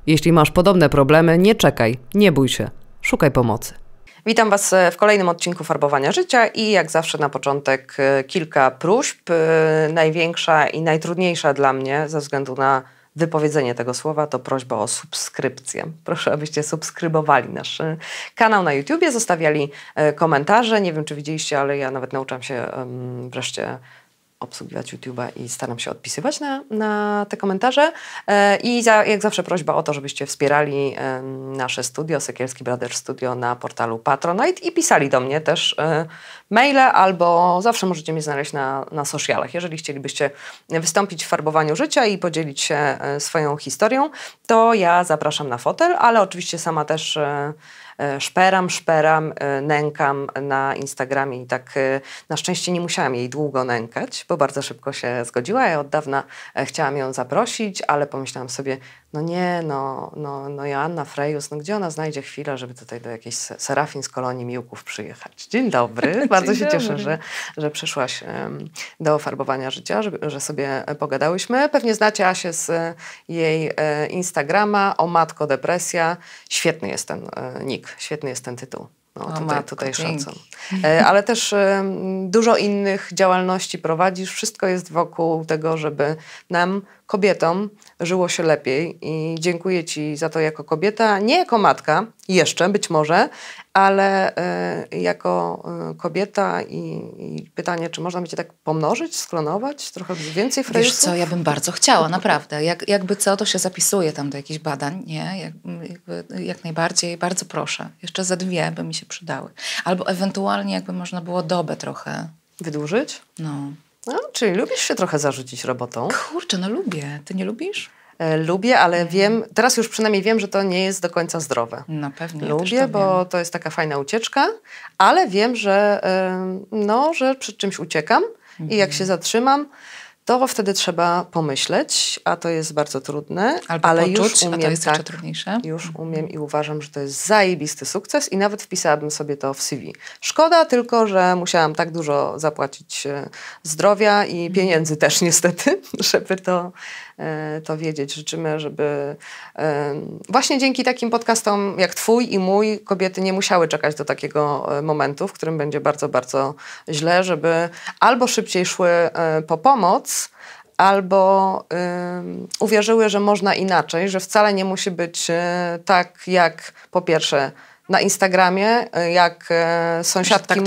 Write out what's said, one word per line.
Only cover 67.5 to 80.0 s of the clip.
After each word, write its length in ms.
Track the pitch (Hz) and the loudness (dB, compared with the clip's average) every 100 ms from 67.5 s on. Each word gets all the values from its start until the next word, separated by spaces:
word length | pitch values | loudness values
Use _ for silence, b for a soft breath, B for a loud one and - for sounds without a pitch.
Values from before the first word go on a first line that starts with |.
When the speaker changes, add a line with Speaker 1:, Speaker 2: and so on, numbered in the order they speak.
| - | -6
Speaker 1:
że 140 | 151 | -6
przyszłaś, 520 | 147 160 - 127 - | -6 -6 -4 -4 -6
em, 460 | - - - 147 - - B B | -10 -10 -8 -10 -12 -14 B B
do 180 | 160 151 | 0 0
Farbowania 520 | 147 - 135 135 131 | 0 -4 -4 -4 -4
Życia, 320 | - - 196 | -8 -4 -2
żeby, 280 | 214 156 151 | -2 -4 -6
że 100 | 143 | -6
sobie 440 | - 143 139 135 - 151 | -6 -4 -4 -4 -6 -6
pogadałyśmy. 720 | 156 135 151 180 - 247 294 | -4 -2 0 0 -2 0 2
Pewnie 260 | 294 233 | 2 2
znacie 340 | 214 214 208 185 | 2 2 4 2
Asię 240 | 185 175 | 0 -4
z, 180 | 165 - | -6 -2
e, 240 | 165 165 165 B B B | -2 -4 -8 B B B
jej, 420 | 165 160 160 156 - | -2 0 0 -2 -2
e, 300 | 156 147 151 | 0 0 -2
Instagrama, 880 | 180 180 - 143 185 208 202 196 - | -4 -4 -2 0 2 2 2 2 2
O 100 | 170 | 2
Matko 400 | 170 160 - 151 | 2 2 0 -2
Depresja. 720 | 131 - 175 175 175 165 175 B B B | 0 0 -2 -2 0 0 -2 B B B
Świetny 380 | - 165 160 - | -2 0 0 -4
jest 200 | - - | -6 -6
ten, 200 | 156 - - | -8 -10 -10
e, 280 | 127 - | -10 -8
nick, 300 | 135 120 - - | -6 -8 -10 -14
świetny 320 | - 151 139 | -10 -8 -8
jest 140 | 127 | -8
ten 120 | 131 120 | -10 -12
tytuł. 300 | 127 - - _ _ - | -12 -14 -14 _ _ -12
No, 60 | - | -10
Speaker 2:
O 20 | |
Speaker 1:
tutaj, 160 | 156 156 | -6 -2
Speaker 2:
matko, 160 | 147 143 - | -2 -4 -6
Speaker 1:
tutaj 160 | 135 | -6
Speaker 2:
dzięki. 320 | 131 | -4